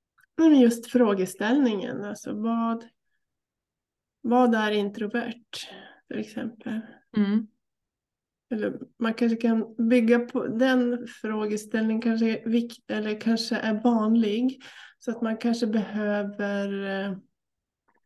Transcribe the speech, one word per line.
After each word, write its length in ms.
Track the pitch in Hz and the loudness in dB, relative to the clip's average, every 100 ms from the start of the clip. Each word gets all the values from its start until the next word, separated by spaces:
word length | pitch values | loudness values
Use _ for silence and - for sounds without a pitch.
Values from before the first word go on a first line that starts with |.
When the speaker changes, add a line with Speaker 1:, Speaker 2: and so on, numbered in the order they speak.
| _ _ _ - | _ _ _ 4
Speaker 1:
Men 240 | 320 285 | 8 8
just 260 | 240 233 - | 8 4 0
frågeställningen, 1160 | 247 226 196 185 - 214 285 254 202 - - | 4 4 4 -2 -2 0 2 2 0 -4 -8
alltså 280 | 202 208 - | -8 -10 -8
vad, 500 | 208 226 226 226 226 233 _ _ _ _ _ _ _ _ _ _ _ _ _ | -6 -2 -2 -2 -4 -10 _ _ _ _ _ _ _ _ _ _ _ _ _
vad 340 | 226 247 247 | 0 4 4
är 160 | 226 214 | 2 2
introvert, 1000 | 208 202 208 208 240 233 - _ - - - - - - | 0 -2 -4 -6 -4 -6 -10 _ -14 -14 -16 -20 -20 -12
till 100 | - | -10
exempel? 600 | - - - - 226 220 - - _ 214 | -10 -10 -10 -10 -10 -8 -10 -18 _ -2
Speaker 2:
Mm. 300 | 202 214 220 _ _ _ _ _ _ _ _ _ - | 0 0 -2 _ _ _ _ _ _ _ _ _ -10
Speaker 1:
Eller 280 | 220 208 - - - | -6 -4 -6 -12 -4
man 160 | 226 | -4
kanske 220 | 226 233 226 | 0 0 2
kan 380 | 233 226 - - 226 | 2 0 0 -2 2
bygga 300 | 247 226 240 | 4 6 2
på 280 | 240 254 - | 2 -4 -4
den 600 | 220 262 254 240 240 240 | 0 2 2 2 -2 -8
frågeställningen, 920 | - 220 214 208 214 - 226 220 220 | -10 -6 -4 -4 -4 -4 -2 0 0
kanske 360 | 233 226 226 220 | 0 0 0 -2
är 100 | 226 | 0
vikt-, 420 | 233 233 - - | -2 -2 -8 -8
eller 300 | 214 214 214 | -6 -4 -2
kanske 360 | 226 226 - 226 | 0 0 0 -4
är 260 | 220 214 | -2 0
vanlig, 800 | 240 226 214 233 208 214 254 - - - - _ | 2 2 4 4 2 0 -2 -4 -12 -20 -20 _
så 120 | - | -10
att 120 | 226 | -6
man 140 | 220 226 | -4 -2
kanske 300 | 240 226 226 | -2 0 0
behöver, 1160 | 220 190 208 208 208 202 - 202 202 202 196 196 196 196 | 0 -2 -4 -2 -2 -4 -6 -4 -4 -4 -6 -6 -6 -6
eh, 100 | 190 - _ _ _ _ _ _ _ | -8 -14 _ _ _ _ _ _ _